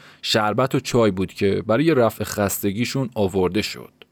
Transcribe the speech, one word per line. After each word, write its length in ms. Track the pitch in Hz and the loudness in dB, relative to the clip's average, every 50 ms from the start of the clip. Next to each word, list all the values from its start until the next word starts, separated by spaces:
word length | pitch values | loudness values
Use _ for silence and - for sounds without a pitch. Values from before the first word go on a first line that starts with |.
| - - - _ | -20 -20 -20 _
شربت 540 | - - - 110 107 107 104 113 127 131 - | -4 0 0 2 2 2 2 0 0 0 0
و 40 | 104 | -2
چای 320 | - - - 120 113 107 | -2 0 2 4 4 4
بود 220 | 92 95 92 85 - | 2 0 -4 -4 -2
که 300 | - 98 98 98 95 95 | -2 0 0 0 0 0
برای 280 | 104 110 127 156 165 151 | 0 0 2 2 2 4
رفع 280 | 127 117 110 - - - | 4 4 2 0 -2 -6
خستگیشون 840 | - - 104 101 95 - - - 104 95 110 120 - - 139 131 110 - | -6 -2 0 0 0 -2 -2 -2 -2 -2 -2 -4 -4 -2 -4 -4 -4 -2
آورده 460 | 110 101 92 95 95 90 87 90 107 | -2 -2 0 2 0 0 2 0 -2
شد. 280 | 101 - - 62 58 - _ _ - _ | -4 -4 -8 -12 -16 -20 _ _ -20 _